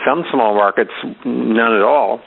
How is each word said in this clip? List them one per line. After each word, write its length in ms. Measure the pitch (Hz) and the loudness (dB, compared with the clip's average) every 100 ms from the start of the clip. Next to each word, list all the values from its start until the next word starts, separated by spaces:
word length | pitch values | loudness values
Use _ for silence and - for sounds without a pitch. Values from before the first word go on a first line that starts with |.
| - | -2
some 200 | 156 165 | -2 -2
small 200 | 127 110 | 0 2
markets, 380 | 104 101 120 110 - - - | 2 2 0 -4 -6 -14 -10
none 500 | 123 123 123 113 117 | -6 -4 0 0 2
at 80 | 107 | 2
all. 380 | 107 143 98 - | 2 2 0 -4